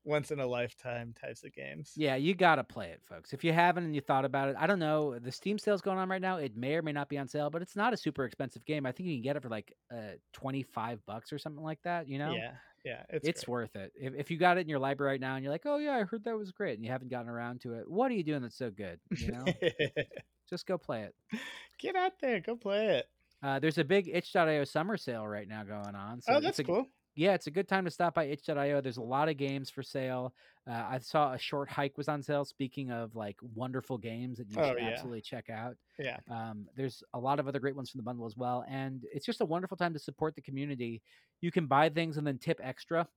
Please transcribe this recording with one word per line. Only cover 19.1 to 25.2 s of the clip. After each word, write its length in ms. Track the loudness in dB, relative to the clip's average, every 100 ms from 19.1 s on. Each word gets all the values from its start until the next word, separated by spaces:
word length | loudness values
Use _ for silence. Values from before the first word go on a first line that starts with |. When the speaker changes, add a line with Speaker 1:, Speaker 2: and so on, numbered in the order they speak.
| -2
Speaker 2:
you 140 | -2
know? 120 | 0 -2
Speaker 1:
<laughs> 1040 | 2 0 2 0 0 -4 -8 -16 _ -8
Speaker 2:
Just 160 | -6 -2
go 120 | -4
play 260 | -2 -4
it. 120 | -4 -12 _ -8 -8 -12 -16 -6
Speaker 1:
Get 180 | 0 2
out 180 | 2 2
there. 180 | 0 2
Go 160 | 0 -4
play 420 | 0 2 6 4
it. 80 | 2 _ _ _
Speaker 2:
Uh, 160 | 0 2
there's 180 | 2 2
a 60 |
big 260 | 4 4 4
itch 220 | -2 2
dot 140 | 4 6
I 100 | 4
O 40 |
summer 340 | 2 0 0 -2
sale 300 | -2 -4